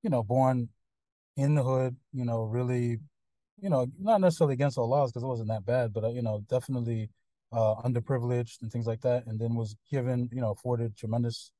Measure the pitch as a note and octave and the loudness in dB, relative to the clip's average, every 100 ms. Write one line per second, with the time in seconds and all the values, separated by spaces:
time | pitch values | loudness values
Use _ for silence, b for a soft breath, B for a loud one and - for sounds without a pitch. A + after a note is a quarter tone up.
0 | A3 B2+ G#2 B2+ C3 B2+ A#2+ _ _ _ | 2 0 2 4 4 2 -2 _ _ _
1 | _ _ _ - C#3 D3+ C3 C3 C3 B2+ | _ _ _ 0 2 4 4 2 0 -4
2 | _ C3 B2 A2+ A2 A#2+ B2 B2 A#2+ A2+ | _ -6 -2 -2 -2 -2 0 0 0 -2
3 | D3+ _ _ _ _ _ G3 C#3 B2+ - | -8 _ _ _ _ _ 0 0 0 -2
4 | G3 G#3+ F#3 E3 D3+ B2+ C#3+ - A#2 C#3 | 2 4 4 4 2 4 0 0 2 2
5 | C3+ A#2+ C3 A#2+ A2 A2 G2 B2+ A#2 G#2+ | 2 -2 -4 -4 -2 -4 0 0 0 -2
6 | A2 A#2+ A#2 G#2 G#2 B2+ - B2+ A#2 A2+ | -2 -2 -4 -4 -2 -2 -2 -4 -2 -4
7 | G#2+ _ _ _ _ A#2 A2 G#2+ B2+ A#2+ | -6 _ _ _ _ 2 2 2 0 -2
8 | - C3 A#2+ B2 A#2+ - A2 A#2+ A#2 A2+ | 0 -2 0 0 -2 -8 -8 -4 -4 0
9 | B2+ B2 A#2 A2 A#2 A#2 A2 G#2+ _ C#3+ | 2 0 0 -4 -2 -2 -2 -8 _ -2
10 | B2 B2+ B2 B2 A2+ G2+ - A#2+ A#2 G#2 | 0 -2 -2 -2 -2 -2 -2 -2 -2 -6
11 | A2 A#2 A#2 A2+ - | -4 -2 -2 -4 -14